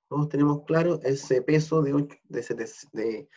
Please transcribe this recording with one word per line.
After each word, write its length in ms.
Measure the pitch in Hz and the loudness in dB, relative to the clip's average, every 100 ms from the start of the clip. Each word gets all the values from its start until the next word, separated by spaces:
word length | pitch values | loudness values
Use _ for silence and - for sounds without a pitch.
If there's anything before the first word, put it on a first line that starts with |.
| - | -8
Todos 220 | 139 147 | -4 0
tenemos 340 | 143 147 147 - | 2 2 2 0
claro 340 | 160 175 160 | 2 2 0
ese 380 | 127 139 - 127 | 0 -2 0 0
peso 400 | 151 156 156 160 | 4 2 2 2
de 120 | 139 | 2
ocho, 240 | 143 143 - | 0 -2 -6
de 200 | - 120 | -10 -8
sete-, 460 | - 113 113 - - | -6 -6 -8 -12 -12
de 380 | 110 113 110 - | -6 -4 -4 -10